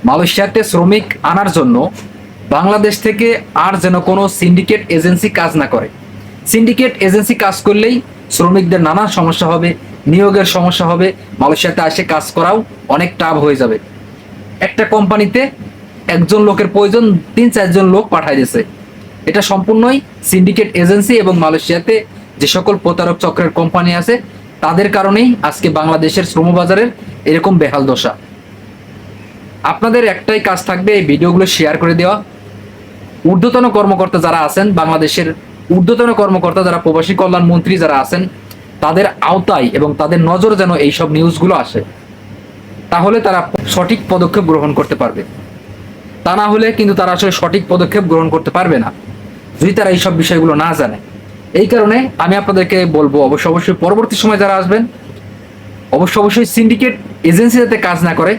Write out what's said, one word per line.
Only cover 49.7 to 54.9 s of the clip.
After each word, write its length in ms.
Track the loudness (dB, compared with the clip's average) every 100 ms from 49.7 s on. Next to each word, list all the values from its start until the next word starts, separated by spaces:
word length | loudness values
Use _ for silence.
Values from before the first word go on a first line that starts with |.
| 2
তারা 120 | 2
এইসব 220 | 2 0 0
বিষয়গুলো 320 | 0 2 2 2
না 60 | 0 0
জানে। 180 | -4 -4 -16 -20 -20 -20 -4 0
এই 80 | 2
কারণে 240 | 2 2 2 -2 -4
আমি 100 | 0 0
আপনাদেরকে 380 | 0 0 2 0 2 2
বলবো, 220 | 2 2 2
অবশ্য 160 | 2 0
অবশ্যই 240 | 0 0 0
পরবর্তী 320 | 0 0 0 0
সময় 160 | 0 2
যারা 120 | 2 0
আসবেন, 220 | 0 0 -2